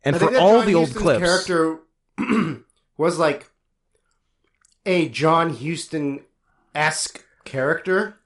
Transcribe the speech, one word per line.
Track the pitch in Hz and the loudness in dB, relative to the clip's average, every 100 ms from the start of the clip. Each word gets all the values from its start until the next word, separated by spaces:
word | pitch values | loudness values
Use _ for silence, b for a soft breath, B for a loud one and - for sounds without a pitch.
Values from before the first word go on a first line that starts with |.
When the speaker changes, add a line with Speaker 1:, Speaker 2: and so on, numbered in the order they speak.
| 139 | -2
Speaker 1:
And | 156 | 0
Speaker 2:
I | |
Speaker 1:
for | 160 | 2
Speaker 2:
think | 254 | 4
that | |
Speaker 1:
all | 185 226 | 6 6
Speaker 2:
John | 220 | 4
Speaker 1:
the | 170 | 2
old | 160 | 0
Speaker 2:
Huston's | - | -2
Speaker 1:
clips. | 175 120 175 | 0 2 2
Speaker 2:
character | 180 180 170 160 160 _ _ _ - | 0 0 0 0 -2 _ _ _ -8
<clears throat> | - 220 165 123 _ _ _ - | -2 0 -2 -6 _ _ _ -4
was, | 165 165 | -2 0
like, | 156 143 - _ _ _ _ _ _ _ _ _ _ _ _ _ 202 | -2 -2 -12 _ _ _ _ _ _ _ _ _ _ _ _ _ -2
a | 180 151 | 0 0
John | 110 156 165 165 | 0 2 2 0
Huston-esque | 123 147 165 - 160 143 139 - _ _ _ _ 147 156 151 - - _ _ | -4 -8 -8 -8 -6 -6 -6 -14 _ _ _ _ -2 -2 -2 -10 -12 _ _
character. | - 135 135 165 185 185 208 - | -10 -4 -2 -2 -2 -2 -2 -10